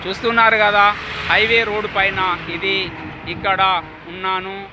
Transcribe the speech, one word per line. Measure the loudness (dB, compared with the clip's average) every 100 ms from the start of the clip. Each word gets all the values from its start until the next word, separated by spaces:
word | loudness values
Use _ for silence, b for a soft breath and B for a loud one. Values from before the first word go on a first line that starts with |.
చూస్తున్నారు | -6 -4 0 4 4 6 4
కదా | 6 4 2 -6 -8 0
హైవే | 2 4 4 2
రోడ్ | -2 -2 0
పైన | 0 0 -2 -2 -4 -6
ఇది | -2 -2 -4 -8 -12 -12 -10 -4
ఇక్కడ | 0 2 2 2 -4 -16 -16
ఉన్నాను. | -8 -4 -4 -4 -10 -14